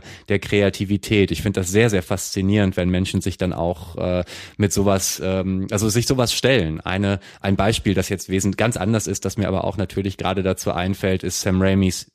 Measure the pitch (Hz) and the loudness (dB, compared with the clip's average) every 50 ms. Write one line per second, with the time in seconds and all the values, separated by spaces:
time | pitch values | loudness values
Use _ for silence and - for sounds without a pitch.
0 | - - - - - - 101 101 - - 104 101 101 98 - - 101 92 101 95 | -2 -8 -20 -10 -4 -2 -2 -2 0 0 2 4 4 2 2 0 -2 -2 -2 -2
1 | - - 113 101 95 - 82 - - 107 95 98 92 90 95 107 117 117 101 92 | 0 2 2 4 4 2 2 -2 -2 -2 -2 -2 -2 2 4 4 4 4 4 0
2 | - - 101 - - - - 101 95 95 104 107 101 95 - 92 90 90 92 90 | 0 -2 -4 -4 -6 -6 -4 -2 0 2 4 4 2 2 2 0 0 0 2 0
3 | 95 - - 98 - 95 - - 95 90 - - 82 87 90 - - - - - | 0 0 -2 -2 -2 -4 -4 -2 -4 -4 -2 -2 -2 -4 -4 -6 -8 -12 -8 -6
4 | - 90 90 90 87 - - - - - - - 104 98 - 101 98 101 98 95 | -4 -2 -2 -2 -2 -4 -10 -16 -18 -10 -4 -2 0 0 2 2 2 2 2 2
5 | - - - - 71 92 95 95 92 95 95 95 95 - 107 98 110 110 101 120 | 0 -2 -4 -4 -2 -2 -2 0 0 -2 -2 -2 -2 -2 0 0 2 2 2 2
6 | 117 - 139 127 120 113 - - - 120 135 113 85 78 78 82 - 85 92 98 | 2 2 2 2 2 0 0 2 2 4 4 4 2 0 -2 -4 -4 -2 -2 0
7 | 101 98 101 95 - - - - - 98 98 92 98 107 113 - - 107 92 98 | 0 0 0 -2 -4 -10 -12 -4 0 0 2 2 2 2 2 0 0 0 0 0
8 | 92 - 101 90 - - 95 95 95 98 92 - 107 120 117 - 92 107 113 107 | 0 -2 -4 -6 -4 -2 -2 0 0 0 0 0 0 0 0 0 0 0 0 0
9 | - - 98 - - 98 - - 95 85 95 92 90 98 92 104 95 - - - | 0 -2 -6 -4 -4 -4 -2 -2 -2 0 0 -2 -2 -4 -2 -4 -4 -4 -2 -4
10 | 95 98 95 - - 92 95 98 92 95 92 - - - - 85 90 95 98 - | -4 -4 -4 -4 -2 -2 0 0 0 0 -2 -2 -2 -4 -2 -2 0 -2 -2 0
11 | - 95 92 90 - 90 - - - 101 92 92 95 95 95 98 95 92 - - | 0 0 0 0 -2 -4 -4 -2 0 2 2 4 4 4 4 4 2 2 0 -2
12 | - _ | -10 _